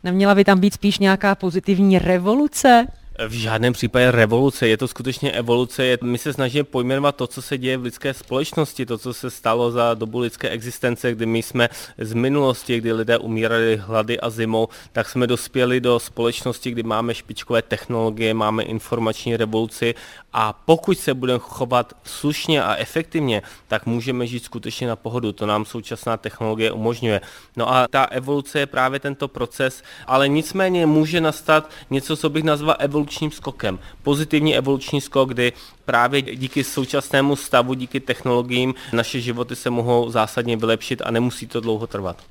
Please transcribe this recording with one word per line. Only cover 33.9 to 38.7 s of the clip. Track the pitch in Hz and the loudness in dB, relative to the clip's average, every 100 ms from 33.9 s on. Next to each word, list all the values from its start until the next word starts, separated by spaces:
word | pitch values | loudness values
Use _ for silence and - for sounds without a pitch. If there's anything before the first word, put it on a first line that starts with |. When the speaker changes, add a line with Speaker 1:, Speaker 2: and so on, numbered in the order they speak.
| - | -6
Speaker 2:
Pozitivní | - 143 151 151 151 123 | 0 0 2 2 4 2
evoluční | 135 135 - 147 | 2 -2 -2 -4
skok, | - 139 131 | 0 0 2
kdy | 123 120 - - - - | 2 -2 -2 -20 -12 0
právě | 120 123 139 | 2 4 2
díky | 135 127 131 147 | -2 -8 -4 -4
současnému | 131 - 131 143 - 139 139 139 | -2 -4 -2 -2 0 2 2 0
stavu, | - 127 123 | 2 2 2
díky | 131 127 135 | -4 -6 -8
technologiím | - 120 131 120 123 123 127 | -6 -4 0 0 0 0 0